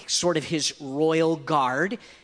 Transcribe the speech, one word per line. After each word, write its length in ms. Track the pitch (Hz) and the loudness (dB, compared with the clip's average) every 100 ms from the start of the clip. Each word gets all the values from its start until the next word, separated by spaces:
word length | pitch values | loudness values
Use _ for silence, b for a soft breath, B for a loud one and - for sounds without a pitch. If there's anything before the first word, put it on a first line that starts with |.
| - | -6
sort 280 | - 175 156 | -2 0 0
of 80 | |
his 300 | 127 160 139 - | -2 -2 -4 -6
royal 560 | 139 139 156 160 160 160 | -6 0 2 4 2 0
guard, 600 | 135 156 127 131 185 220 B B | 0 0 2 0 -2 -4 B B